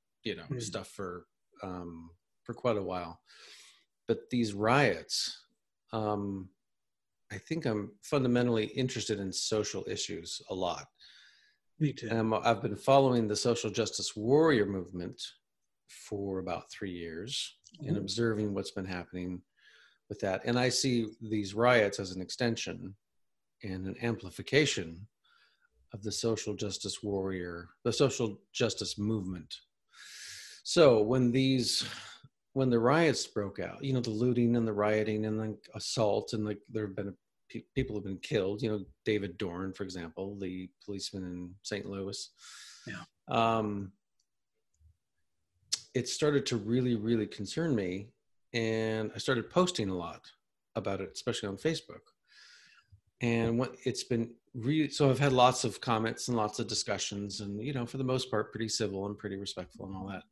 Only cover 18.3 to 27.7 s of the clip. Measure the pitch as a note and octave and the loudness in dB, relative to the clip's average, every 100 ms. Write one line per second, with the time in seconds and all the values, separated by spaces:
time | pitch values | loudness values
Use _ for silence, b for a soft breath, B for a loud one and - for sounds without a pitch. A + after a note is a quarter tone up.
18.3 | G#2+ G#2+ G2 F#2+ G2+ F#2+ F2+ E2+ F2+ F2+ | 2 -2 -2 -6 -6 -6 -6 -8 -8 -8
19.3 | F2+ - b b b b b - G2+ G2+ | -8 -12 b b b b b -14 -6 -2
20.3 | F#2+ A#2+ A#2+ B2 - C3+ A#2+ G#2+ - A2 | -2 0 2 4 2 2 2 0 -6 -4
21.3 | G#2+ G2 G#2 B2 B2 G2+ G#2 F#2 F#2 F2+ | -2 -2 4 6 8 6 2 -6 -6 -8
22.3 | - A#2+ A2+ - F2 F#2 G2 _ _ _ | 0 0 0 -4 -8 -10 -14 _ _ _
23.3 | _ _ _ G2+ F#2 F#2 - A#2+ A2 F#2 | _ _ _ -8 -6 -6 -2 -2 -2 -6
24.3 | - - C#3 D3 - E2 E2+ G2+ _ _ | -12 2 4 4 2 -4 -10 -16 _ _
25.3 | _ _ _ _ _ _ G2+ G#2 - A#2 | _ _ _ _ _ _ -10 -6 -2 -2
26.3 | A2 A2 G2+ G#2 G2 G2 - G#2 G2 F#2+ | -2 -4 -4 -4 -4 -6 -6 -4 -2 -2
27.3 | F#2 F2 E2+ F2 | -4 -6 -10 -12